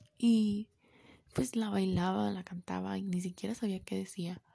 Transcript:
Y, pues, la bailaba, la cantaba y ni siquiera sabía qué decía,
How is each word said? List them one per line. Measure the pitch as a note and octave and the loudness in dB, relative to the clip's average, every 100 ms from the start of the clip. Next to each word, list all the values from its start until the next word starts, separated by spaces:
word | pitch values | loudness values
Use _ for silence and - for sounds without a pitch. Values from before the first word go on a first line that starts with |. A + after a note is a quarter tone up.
| - - | -20 2
Y, | A#3 A3 G#3+ G#3 A3 _ _ - - - _ | 6 6 4 0 -4 _ _ -20 -20 -20 _
pues, | - B3+ A#3 | -2 0 0
la | A3 | 0
bailaba, | G3+ F#3+ F3+ F3+ G3 G#3 | 2 2 2 2 2 0
la | G3 | -2
cantaba | F3+ F3+ - F#3 F#3+ G3 | -6 -10 -6 -4 -2 -4
y | |
ni | G3 F3+ | -2 -2
siquiera | F#3 F3+ F#3+ A#3+ | -4 -6 -6 -4
sabía | G#3+ F#3 | -2 -4
qué | - F#3+ | -4 -6
decía, | F#3+ - E3+ F3+ - | -4 -6 -8 -8 -14